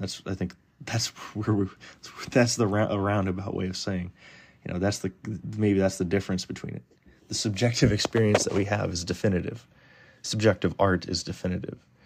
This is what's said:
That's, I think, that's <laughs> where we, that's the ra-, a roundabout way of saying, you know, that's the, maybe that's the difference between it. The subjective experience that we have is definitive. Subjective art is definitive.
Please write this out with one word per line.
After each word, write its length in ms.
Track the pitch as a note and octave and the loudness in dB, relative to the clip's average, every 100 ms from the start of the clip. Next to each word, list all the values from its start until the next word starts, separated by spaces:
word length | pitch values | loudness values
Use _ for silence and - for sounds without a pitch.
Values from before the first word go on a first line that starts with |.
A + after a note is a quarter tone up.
That's, 220 | G2 - | -10 -8
I 100 | - | -8
think, 200 | F#2 F2+ - _ - | -4 -6 -8 _ -16
that's 280 | - A2+ - | -6 -4 -4
<laughs> 260 | - - | -8 -12
where 200 | G#2 G#2+ | -4 0
we, 120 | G#2 F#2+ - - - - - - | 0 0 -6 -20 -20 -20 -14 0
that's 260 | C3 A#2+ - | 4 4 2
the 100 | G#2 | 2
ra-, 220 | G#2 - | 2 2
a 100 | G2+ | 2
roundabout 560 | G2+ G#2 F#2+ F#2 G2 | 2 2 0 -2 -4
way 120 | F#2 F#2 | -4 -4
of 100 | F#2 | -4
saying, 340 | - F#2 F2+ - - - - _ - | -4 -4 -6 -12 -20 -20 -20 _ -8
you 60 | |
know, 60 | F2 | -2
that's 220 | G2 - | 0 -2
the, 120 | F#2+ - A2+ G2+ - G#2+ | -6 -8 -10 -8 -6 0
maybe 220 | G#2+ G2 | 2 4
that's 200 | F#2+ - | 2 2
the 60 | |
difference 420 | F2 G2 - F#2 - | 0 0 0 -4 -4
between 300 | - - - | -10 -10 -10
it. 60 | - _ _ - - | -14 _ _ -20 -10
The 60 | |
subjective 580 | A2+ A2+ G2 A#2+ A#2 B2 | -4 -2 2 2 4 4
experience 520 | G2+ - A2+ G#2+ G#2 | 4 2 2 4 4
that 100 | - | 2
we 100 | G2 | 0
have 260 | G2 G#2 F#2 | 0 0 -2
is 140 | F2+ | -4
definitive. 600 | F2 - G#2+ F2+ - A#2 - _ _ - - _ | -6 -2 0 0 -2 -8 -16 _ _ -20 -20 _
Subjective 520 | - A2 G#2+ F#2 F2+ - | -6 2 4 4 2 2
art 280 | G2 F#2 - | 4 2 0
is 160 | F2+ | -6
definitive. 560 | - F2 F#2 F2+ - - _ _ | -6 -6 -4 -4 -6 -12 _ _